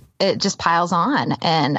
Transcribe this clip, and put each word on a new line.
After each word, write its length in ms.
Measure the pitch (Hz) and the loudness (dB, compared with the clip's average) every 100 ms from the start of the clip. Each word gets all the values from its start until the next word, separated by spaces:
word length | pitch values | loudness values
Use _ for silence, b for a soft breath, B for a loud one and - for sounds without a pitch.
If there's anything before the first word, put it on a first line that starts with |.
| - - | -20 -2
It 200 | 190 - | -2 0
just 200 | 196 - | -2 -2
piles 340 | - 170 175 | 0 0 2
on, 400 | 175 190 277 120 - | 0 0 0 -2 -2
and, 360 | 175 160 151 | 0 0 0